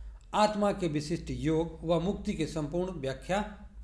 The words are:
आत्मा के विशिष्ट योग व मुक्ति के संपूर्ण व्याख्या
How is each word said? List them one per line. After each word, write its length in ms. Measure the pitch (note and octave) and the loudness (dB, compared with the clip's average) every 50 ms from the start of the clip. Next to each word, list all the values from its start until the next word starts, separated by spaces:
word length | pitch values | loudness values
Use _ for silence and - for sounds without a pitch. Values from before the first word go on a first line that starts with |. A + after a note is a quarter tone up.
| - - - - - - - | -12 -12 -14 -16 -10 -2 2
आत्मा 380 | F#3 G#3+ G#3+ G#3+ G3+ G#3 G3+ | 4 4 4 4 4 2 2
के 160 | G#3+ G3+ F3+ E3+ | 2 2 0 0
विशिष्ट 380 | D3 D3+ C#3+ - F3 - - - | 0 0 -2 -2 -2 -4 -4 -4
योग 500 | C3+ A#2+ B2+ D3+ D#3+ D#3 E3+ E3 - - D#3+ | -4 -2 0 2 2 2 2 0 -4 -4 0
व 160 | D#3+ F3 E3 | 2 2 2
मुक्ति 340 | E3 F#3+ G3+ - - G#3+ G3+ | 2 2 0 -2 -2 -2 -2
के 140 | D#3+ D#3 - | 0 -2 -2
संपूर्ण 440 | - E3 D3+ C#3+ D#3 F3 F3+ F#3 | -2 -2 -2 -2 0 -2 -2 -2
व्याख्या 800 | F3+ D#3 C3 C3 C3 - - - F3+ G3+ G3+ G3+ - - - - - - | -4 -4 -4 -4 -4 -4 -2 0 0 0 0 -2 -6 -12 -14 -16 -14 -2